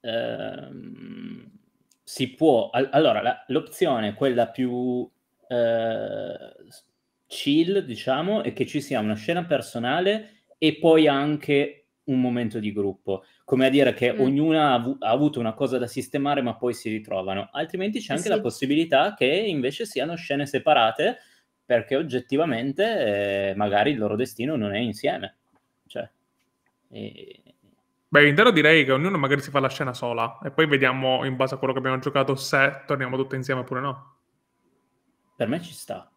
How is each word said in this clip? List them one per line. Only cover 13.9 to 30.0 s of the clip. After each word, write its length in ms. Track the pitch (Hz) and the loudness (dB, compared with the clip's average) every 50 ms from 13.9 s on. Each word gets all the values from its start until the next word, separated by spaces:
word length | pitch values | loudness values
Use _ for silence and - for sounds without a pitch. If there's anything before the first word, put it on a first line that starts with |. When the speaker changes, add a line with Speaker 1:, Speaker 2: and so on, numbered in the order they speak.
| 113 | 4
Speaker 1:
che 180 | - 123 123 | 2 0 0
Speaker 2:
Mm. 80 | 117 110 | 2 2
Speaker 1:
ognuna 500 | 135 127 139 139 151 160 156 160 151 147 | 2 2 2 2 2 2 2 4 4 4
ha 40 | 127 | 4
avu-, 220 | 120 117 123 135 135 | 2 0 -2 -6 -4
ha 120 | - 107 | 0 0
avuto 280 | 113 135 147 147 147 127 | 2 2 2 2 0 0
una 140 | 117 113 110 | -4 -4 -2
cosa 240 | - 143 127 127 123 | -2 -2 -2 0 -2
da 80 | 123 | -4
sistemare, 560 | 117 - 139 - - - 143 139 143 143 139 | -4 -6 -8 -8 -4 -4 -4 -2 0 -2 0
ma 140 | 127 120 113 | -2 -4 -4
poi 180 | - - 123 117 | -2 -4 -4 -4
si 140 | - - 113 | -4 -6 -6
ritrovano. 600 | 107 110 107 - 104 95 95 95 95 98 101 - | -6 -6 -6 -6 -6 -6 -4 -4 -6 -6 -6 -8
Altrimenti 480 | - 139 156 160 - 180 185 208 214 - | -8 -8 -8 -6 -6 -6 -6 -4 -6 -6
c'è 100 | - - | -6 -4
Speaker 2:
Eh, 40 | - | -6
Speaker 1:
anche 120 | 165 175 214 | -4 -2 0
Speaker 2:
sì. 60 | 202 | -2
Speaker 1:
la 60 | 214 | 0
possibilità 720 | 202 123 - - 139 131 143 156 165 165 151 135 156 202 208 | 0 -4 -4 -4 -2 0 2 0 2 2 2 2 2 2 0
che 120 | - - | 0 0
invece 580 | 127 147 185 220 214 170 143 120 135 143 - 233 | 2 2 0 0 -2 -2 -2 -2 -4 -4 -4 -10
siano 300 | 220 - 135 127 160 170 | -6 -4 -4 -4 -4 -6
scene 300 | 165 170 - 143 139 143 | -8 -6 -4 -4 -4 -4
separate, 720 | 143 - 135 - 160 151 135 113 110 113 - 151 208 254 - _ _ _ _ _ _ _ _ _ | -2 -4 -2 2 4 4 4 4 2 2 0 -2 -2 -2 -4 _ _ _ _ _ _ _ _ _
perché 300 | _ 123 117 - - 135 | _ 0 0 2 0 -2
oggettivamente, 1600 | 139 165 151 120 127 - _ 135 139 165 160 123 113 120 139 135 - 196 226 226 190 139 107 101 101 101 101 98 98 98 98 | -2 -2 -2 -4 -6 -4 _ 0 0 0 0 -2 -2 -4 -6 -2 -2 -2 0 0 -2 0 0 0 0 0 0 0 0 -2 -2
eh, 40 | 95 | -2
magari 380 | 98 104 104 98 101 107 139 | -2 -2 0 2 2 2 2
il 60 | 151 120 | 2 0
loro 180 | 107 104 104 | -2 -2 -2
destino 400 | 107 127 127 - - 117 143 160 | -2 -4 -6 -6 -8 -6 -4 -2
non 180 | 135 107 101 98 | -2 -4 -2 -2
è 60 | 104 | -4
insieme. 560 | 123 117 104 - - 143 175 - 95 95 _ _ _ _ _ _ _ _ _ _ _ | -4 -4 -6 -4 -4 -4 -4 -4 -8 -12 _ _ _ _ _ _ _ _ _ _ _
Cioè, 220 | _ - - - - _ _ _ _ _ _ _ _ _ _ _ _ _ _ _ _ | _ -12 -12 -12 -12 _ _ _ _ _ _ _ _ _ _ _ _ _ _ _ _
e 520 | - 110 107 107 - - - - - - _ _ _ _ _ _ _ _ _ _ _ _ _ _ | -16 -14 -14 -14 -14 -18 -20 -20 -20 -20 _ _ _ _ _ _ _ _ _ _ _ _ _ _
Speaker 3:
Beh, 140 | - 143 147 | 6 8 8
intero 240 | 147 143 160 220 254 | 8 8 6 6 6
direi 340 | 214 156 143 151 160 160 143 | 6 6 6 8 8 6 6
che 60 | 131 | 4
ognuno 260 | 135 131 156 185 196 165 | 2 2 2 0 0 0
magari 220 | 139 135 143 139 | 2 2 0 0
si 100 | 135 - | -2 -2
fa 100 | 139 143 | -2 0
la 80 | 131 131 | 0 0
scena 260 | - - 147 131 120 | -2 -4 -6 -6 -6
sola 460 | - | -6